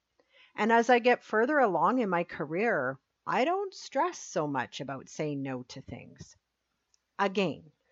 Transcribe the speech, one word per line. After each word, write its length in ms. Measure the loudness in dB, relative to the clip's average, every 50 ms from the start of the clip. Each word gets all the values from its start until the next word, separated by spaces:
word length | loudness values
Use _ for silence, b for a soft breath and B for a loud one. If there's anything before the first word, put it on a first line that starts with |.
| _ _ _ b b b b b b b b
And 160 | -2 2 4
as 180 | 4 6 6 6
I 100 | 4 6
get 240 | 6 4 2 2 0
further 340 | 0 0 2 2 4 4 4
along 400 | 4 4 4 4 4 4 4 2
in 100 | 0 2
my 140 | 0 0 -2
career, 760 | -2 -6 -8 -6 -4 -2 -2 0 0 0 0 0 -2 -4 -6 _ _ _ _ _
I 160 | -4 0 0 0
don't 300 | 0 0 -2 -4 -6 -8
stress 460 | -14 -14 -4 -2 0 0 0 -2 -8
so 280 | -14 -6 -4 -2 -2
much 320 | 0 -2 -2 -4 -4 -8 -10
about 300 | -8 -8 -8 -10 -12 -12
saying 320 | -8 -6 -4 -4 -4 -4
no 220 | -6 -6 -6 -8 -10
to 180 | -12 -16 -18
things. 560 | -14 -14 -16 -16 -16 -20 -20 -20 -20 -20 -20 _ _ _ _ _ _ _ _ _ _ _ _ _ _ _ _ -2
Again, 520 | -2 0 0 0 -2 -2 -4 -8 -14 -20 _ _ b b